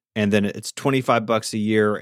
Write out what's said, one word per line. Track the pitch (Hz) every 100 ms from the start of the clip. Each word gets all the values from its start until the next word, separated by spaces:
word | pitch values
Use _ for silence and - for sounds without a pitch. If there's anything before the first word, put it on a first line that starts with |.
| _ 110
and | 104
then | 104
it's | 101 - -
twenty-five | - 143 131 131 120 110
bucks | 110 -
a | 110
year, | 107 107 107 104